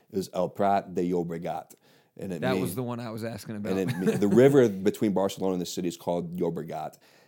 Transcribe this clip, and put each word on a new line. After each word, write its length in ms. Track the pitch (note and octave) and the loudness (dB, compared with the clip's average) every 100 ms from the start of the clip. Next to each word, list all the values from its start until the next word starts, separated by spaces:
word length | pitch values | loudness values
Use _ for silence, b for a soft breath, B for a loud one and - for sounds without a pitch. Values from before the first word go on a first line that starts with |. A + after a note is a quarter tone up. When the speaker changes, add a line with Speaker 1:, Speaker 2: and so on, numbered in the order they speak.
| B | B
Speaker 1:
is 180 | G2+ F2 | -6 -4
El 160 | F#2 F2 | -2 -2
Prat 440 | - G2 G2 F#2 | 0 2 2 0
de 160 | F2+ F2+ | -2 0
Llobregat. 640 | F2+ E2+ E2+ E2+ D#2+ - - b b b - | 0 -2 -6 -6 -8 -12 -20 b b b -12
And 160 | G2 | -8
it 80 | F2 | -4
Speaker 2:
That 120 | B2+ | -2
Speaker 1:
mean-, 80 | G2 | -2
Speaker 2:
was 140 | F#2 A2 | -2 -4
the 80 | |
one 160 | A#2+ A#2+ | -6 -8
I 100 | A#2+ | -8
was 120 | A2+ | -8
asking 320 | A2+ A#2 - G#2 | -8 -10 -12 -8
about. 160 | G#2 F#2+ | -4 -2
Speaker 1:
and 120 | F#2 | -2
it 60 | - | -2
Speaker 2:
<laughs> 20 | |
Speaker 1:
me-, 120 | F#2 F#2+ | 0 0
the 100 | G2+ | 4
river 400 | G#2+ C#3 C#3 A#2+ | 8 8 8 6
between 440 | F#2+ G2 - A2 | 4 -2 2 2
Barcelona 400 | F#2 G2 - F#2+ | 2 0 0 -2
and 80 | F2+ | -2
the 40 | F2 | -4
city 220 | - E2+ | -4 -4
is 100 | E2+ | -4
called 400 | - F2 F2 F2+ | -2 -2 -2 -4
Llobregat. 600 | E2+ E2+ D#2 D#2 D#2 - b b | -4 -4 -8 -10 -10 -14 b b